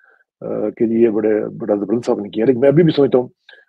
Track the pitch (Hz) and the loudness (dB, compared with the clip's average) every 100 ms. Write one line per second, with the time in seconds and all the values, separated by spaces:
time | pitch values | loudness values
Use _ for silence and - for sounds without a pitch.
0 | _ _ _ - 110 110 107 - 113 113 | _ _ _ -16 -10 -6 -6 -2 -2 2
1 | 117 107 110 107 110 104 107 104 98 117 | 2 2 0 0 -4 -8 -4 -4 -2 -4
2 | 120 107 101 104 113 120 139 143 170 147 | -2 -4 -4 -4 0 2 4 4 4 4
3 | 135 127 123 _ _ - | 2 2 -2 _ _ -20